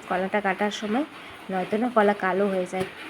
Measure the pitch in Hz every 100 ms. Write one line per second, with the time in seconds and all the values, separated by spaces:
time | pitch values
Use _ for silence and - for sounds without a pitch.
0 | - 185 190 208 196 185 208 - 208 233
1 | 311 - - - - 185 180 208 247 226
2 | 208 202 185 185 202 185 180 185 185 -